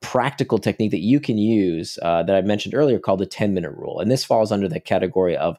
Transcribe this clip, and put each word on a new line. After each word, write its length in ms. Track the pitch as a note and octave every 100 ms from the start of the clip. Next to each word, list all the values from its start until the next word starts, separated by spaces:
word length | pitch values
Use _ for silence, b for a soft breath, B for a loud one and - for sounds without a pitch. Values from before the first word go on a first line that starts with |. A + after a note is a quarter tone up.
practical 580 | - B2+ B2 - B2+ A2
technique 320 | - G2+ G#2+
that 140 | G2
you 160 | G2 C#3
can 180 | C#3 A2
use, 600 | G#2 A2+ F#2 E2 F2 -
uh, 220 | E2+ E2
that 100 | E2+
I 80 | G2
mentioned 320 | F#2+ G#2 G2
earlier 240 | A#2+ D3 G#2+
called 220 | - F#2+
the 60 | F#2+
ten-minute 440 | - G#2+ F#2 E2
rule. 300 | D2+ - -
And 100 | G2
this 140 | C3
falls 260 | - A#2 G#2+
under 160 | G#2 G2
the 140 | E2
category 560 | - F#2+ F#2 F#2 F#2 D2+
of 200 | D#2+